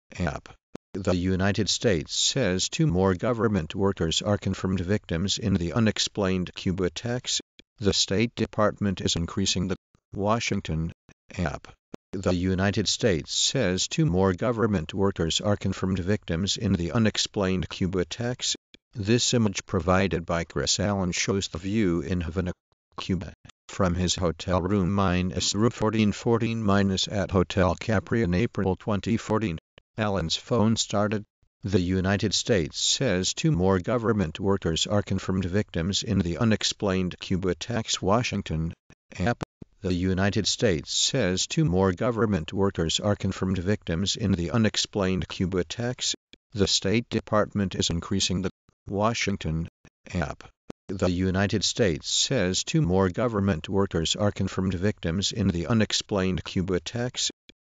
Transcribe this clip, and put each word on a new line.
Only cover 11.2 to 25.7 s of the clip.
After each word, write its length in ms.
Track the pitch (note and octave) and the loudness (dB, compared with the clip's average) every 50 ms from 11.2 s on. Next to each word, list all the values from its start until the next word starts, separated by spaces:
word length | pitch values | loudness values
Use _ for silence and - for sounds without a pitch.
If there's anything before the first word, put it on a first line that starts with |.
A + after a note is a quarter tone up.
| _ - - | _ -12 -6
app. 300 | - F2 D2 - - - - - _ _ _ - - _ _ | -4 -4 -4 -4 -6 -12 -18 -20 _ _ _ -20 -20 _ _
The 200 | - G2 F#2+ F#2+ | -8 -4 -2 0
United 540 | F#2 F2 F2+ F#2 F#2+ F2 F#2+ G#2 G2+ A2 F#2+ | 0 0 0 0 0 0 0 0 0 0 0
States 460 | - - - - A#2 F2+ D2 - - - | -2 0 0 2 2 2 0 -2 -4 -4
says 520 | - - - - C#3+ A#2 F2+ F#2 F#2 - - | -2 -2 0 0 0 0 0 0 0 -2 -2
two 180 | - - D#3+ | 0 0 2
more 280 | D3 E2+ F#2 F#2+ F#2+ F#2 | 2 4 4 4 4 2
government 600 | F2 - B2 A#2+ A2 G#2+ G#2+ G#2 F2+ D#2 - - | 2 0 -2 0 2 2 2 2 0 -2 -4 -2
workers 460 | G2+ G2 G2 - - E2+ D#2+ - - | 0 0 0 0 0 0 0 0 0
are 160 | - G#2 G#2 | 0 0 0
confirmed 420 | - - G2 F#2+ - G2 F#2 F#2+ F#2 | 0 0 -2 -2 -2 -2 -2 -2 0
victims 580 | E2+ F#2 G#2 - - - F2 E2 G2+ G2 - | 0 0 -2 -2 -2 -2 -2 0 0 -2 -2
in 180 | - - F#2+ G2 | -2 0 0 0
the 180 | F2 F2 E2 | 0 0 0
unexplained 760 | C#2+ A#2 A2 G#2 - - - - - G#2+ G2 F#2 F#2 F2+ G#2+ - | 0 2 2 2 2 0 -4 -4 -2 0 0 0 0 0 -2 -4
Cuba 300 | - - G2 F2 F#2+ F#2 | -4 -4 -2 0 0 0
attacks. 560 | E2+ - - - A#2+ A#2+ B2+ - - - - - _ _ - - _ _ - | -2 -2 -4 -6 -6 -6 -6 -4 -4 -4 -4 -6 _ _ -20 -20 _ _ -10
This 400 | A#2 G2 G2+ A#2 B2 - - C3 | -4 0 2 2 2 2 2 2
image 320 | A#2+ A2+ G2+ F#2+ - - | 4 2 2 0 -4 -4
provided 580 | - - F#2+ D2+ F#2 F#2 F#2 G2 F#2 E2 D#2+ E2 | -2 -2 0 2 4 4 4 4 2 0 -2 -2
by 200 | - F2 E2+ E2+ | -2 -2 -2 -2
Chris 340 | - - C#2+ C2+ - - - | -4 -4 -2 -2 0 0 0
Allen 320 | F#2 G#2 G2+ G2 F#2 F2+ | 0 0 0 0 0 0
shows 380 | F2 - - - G2+ G2 F#2+ - | -2 -2 0 0 0 0 -2 -4
the 100 | - E2 | -6 -6
view 440 | F2+ F#2+ G2+ A2+ G#2+ F2+ E2+ E2+ | -4 -2 0 2 2 2 2 0
in 180 | C#2 D#2 F#2 F2+ | 0 -2 -2 -2
Havana, 320 | E2+ D#2+ D#2+ F#2+ F2 F2+ - _ _ _ _ _ _ _ _ - | -2 -2 -2 -2 -2 -4 -4 _ _ _ _ _ _ _ _ -8
Cuba, 320 | - - F#2+ E2 - - - - - - - _ _ | -4 -2 -2 -2 -4 -6 -14 -18 -20 -20 -20 _ _
from 300 | - - - G2 F2+ E2+ | -8 -2 0 0 0 2
his 180 | F2 F2+ E2+ - | 2 0 0 0
hotel 480 | - F#2 E2 D#2+ - - F#2+ F2+ F2+ | 0 0 -2 -2 -2 -2 0 0 0
room 300 | F2 F#2 G#2 G2+ F2+ E2+ | 2 2 2 2 2 2
minus 640 | G2+ G2+ G2 F#2 F2+ F2+ F2+ F#2 - F#2 - - - | 2 2 2 2 2 2 0 -2 -2 -2 -2 -2 0
room 140 | G2 A2 B2 | 2 2 0